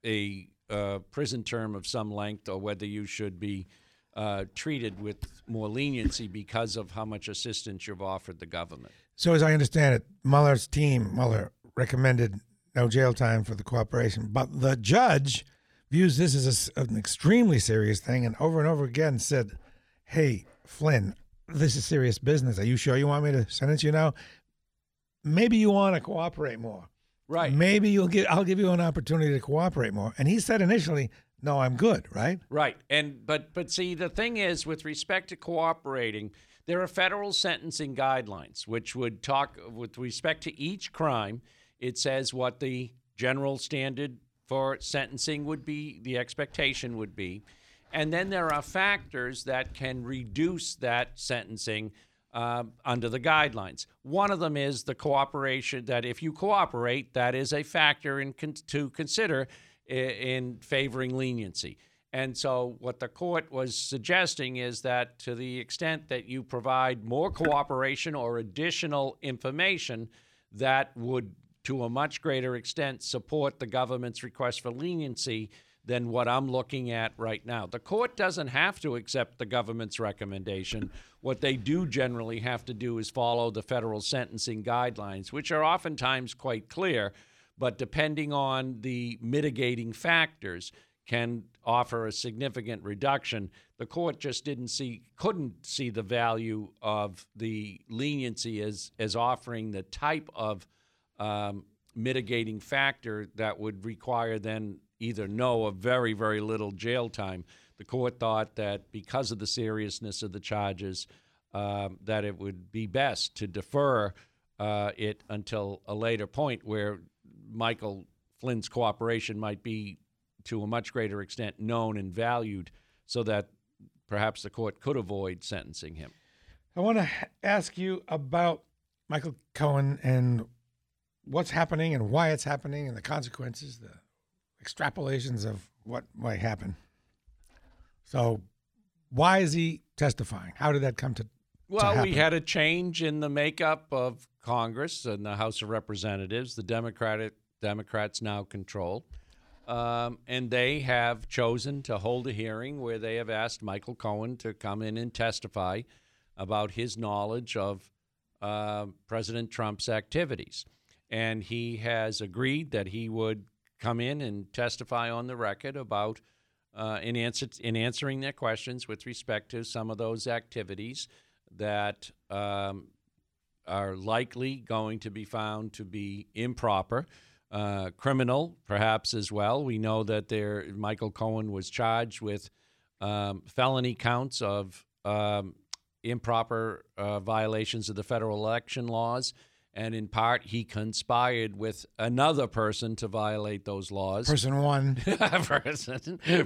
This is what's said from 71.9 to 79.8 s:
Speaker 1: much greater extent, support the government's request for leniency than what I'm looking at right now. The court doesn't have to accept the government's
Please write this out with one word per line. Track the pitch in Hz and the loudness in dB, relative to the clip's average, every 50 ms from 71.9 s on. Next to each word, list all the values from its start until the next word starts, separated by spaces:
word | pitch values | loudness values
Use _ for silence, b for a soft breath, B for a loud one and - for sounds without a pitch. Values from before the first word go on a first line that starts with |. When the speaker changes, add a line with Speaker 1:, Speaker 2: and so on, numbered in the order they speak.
Speaker 1:
much | 120 135 147 151 147 - | 0 0 -2 -2 -2 -4
greater | - 160 135 131 127 127 123 | -2 -2 0 0 0 -2 -4
extent, | 120 - - - - 143 139 131 123 - | -4 -6 -8 -4 -4 -4 -4 -4 -6 -8
support | - - 123 - - 156 156 143 139 - - | -6 -6 -6 -4 -2 -2 0 0 0 -2 -4
the | 135 | -8
government's | 113 110 127 127 120 127 123 123 120 117 - - | -2 0 0 0 0 0 -4 -4 -6 -8 -8 -12
request | 123 - - 135 123 120 - | -12 -6 -2 -2 -2 -2 -2
for | - 123 | -6 -6
leniency | 117 127 151 175 180 165 151 135 117 - - 135 113 110 107 104 b b b b b b b | -6 -4 -4 -4 -2 -2 -4 -4 -4 -4 -4 -4 -2 -4 -4 -8 b b b b b b b
than | - 123 123 120 117 | -2 -2 0 0 0
what | 113 123 120 | 0 0 2
I'm | 120 123 131 135 135 | 4 2 2 2 0
looking | 127 127 120 - - 131 127 120 | 0 -2 -2 -2 -4 -6 -4 -4
at | 117 113 113 110 - | -2 -2 -2 -4 -4
right | - 113 113 110 104 - | -4 -6 -4 -4 -6 -6
now. | 113 120 113 101 | -6 -6 -6 -6
The | 87 - 120 | -6 -10 -10
court | - - 190 214 240 240 - | -6 -2 0 0 0 0 0
doesn't | - 202 185 170 175 151 131 | 0 0 0 0 -2 -6 -2
have | 123 139 160 190 202 - | 2 4 4 4 2 0
to | - 151 120 | -4 -4 -4
accept | 120 104 - - 135 117 - - - | -4 -4 -4 -2 -2 -2 -2 -4 -10
the | 123 | -8
government's | 104 120 120 113 104 113 117 | -2 0 0 0 0 -4 -6